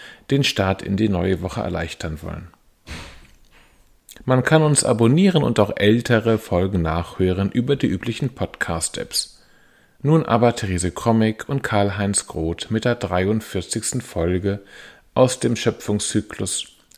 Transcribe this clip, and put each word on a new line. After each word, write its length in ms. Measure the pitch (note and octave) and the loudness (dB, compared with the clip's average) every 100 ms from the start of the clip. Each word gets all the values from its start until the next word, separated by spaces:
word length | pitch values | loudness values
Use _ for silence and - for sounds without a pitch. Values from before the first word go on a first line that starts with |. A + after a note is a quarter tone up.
| - - - | -20 -14 -2
den 120 | C#3 | 0
Start 380 | C#3 - F#2+ F#2+ | 0 0 0 0
in 160 | - G2 | -2 0
die 100 | A2 | 2
neue 360 | F#2 F2+ F2+ | 2 0 0
Woche 180 | E2+ - | -2 -6
erleichtern 600 | - E2+ E2 - E2+ D#2 | -4 -4 -6 -8 -8 -8
wollen. 240 | E2 E2 F2+ _ _ _ - - - - - - - _ _ _ _ _ _ - - | -10 -12 -14 _ _ _ -16 -16 -16 -20 -20 -20 -20 _ _ _ _ _ _ -10 0
Man 180 | C3 | 0
kann 200 | B2 D#3+ | 4 4
uns 200 | D3+ C#3+ | 4 2
abonnieren 600 | - A2 A#2 D3 G3 E3+ | 2 4 4 6 4 4
und 160 | B2+ A2 | 2 2
auch 120 | G2+ - | 2 2
ältere 640 | G#2 A#2 A2+ A#2 A2+ A2 | 2 2 2 0 2 0
Folgen 420 | - F2+ F#2+ F#2+ | 0 0 0 0
nachhören 720 | D#2+ E2 F2+ - F#2 F#2 G2 | 0 -2 -4 0 0 2 0
über 240 | - B2 C#3 | 0 -2 0
die 100 | B2 | 0
üblichen 440 | G2 - A2+ C#3 | -2 -4 -4 -4
Podcast-Apps. 1120 | - G2+ - - E2+ - - - - - - _ _ _ _ _ _ | -4 -8 -4 -4 -4 -4 -8 -6 -6 -6 -10 _ _ _ _ _ _
Nun 240 | C#3 D#3+ - | 2 2 4
aber 300 | A2 A#2+ A2 | 4 4 2
Therese 340 | G#2 F2+ F2 | -2 -2 -2
Krommig 580 | - A#2 A2+ A2 A2 - | -2 2 4 2 0 -4
und 140 | C#3 | -6
Karl-Heinz 640 | - G#2+ G2+ G2 G2+ G2 - | -2 0 0 0 -2 -4 -6
Groth 460 | - D#2+ E2+ - | -4 -4 -4 -4
mit 140 | A2 A#2+ | -2 0
der 100 | A#2 | -2
dreiundvierzigsten 1080 | F#2+ F2+ F#2+ A2 A2 F#2+ E2+ - - B2+ | -2 0 2 0 -2 -6 -4 -6 -4 -6
Folge 600 | - - E2 F2+ G2 G2+ - - - - _ | -6 -2 0 0 -2 -4 -8 -20 -20 -20 _
aus 260 | - B2+ - | 2 2 2
dem 160 | B2+ A#2 | -2 0
Schöpfungszyklus 1120 | - - - G#2 - G#2+ G#2 - G2 - - _ _ | -2 -2 -2 -2 0 -2 -4 -6 -6 -6 -10 _ _